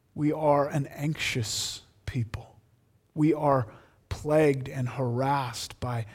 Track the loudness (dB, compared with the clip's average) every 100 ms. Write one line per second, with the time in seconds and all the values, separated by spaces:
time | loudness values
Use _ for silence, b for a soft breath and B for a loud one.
0 | _ -2 -2 2 4 4 4 -2 -4 -4
1 | -4 -2 -4 -2 -4 -4 -6 -10 -18 _
2 | -8 -6 -6 -8 -14 _ _ _ _ _
3 | _ 0 2 4 4 4 2 b b b
4 | _ -8 2 4 6 4 -4 -4 -4 -2
5 | -2 0 0 0 -2 -8 -12 -6 -4 -4
6 | -6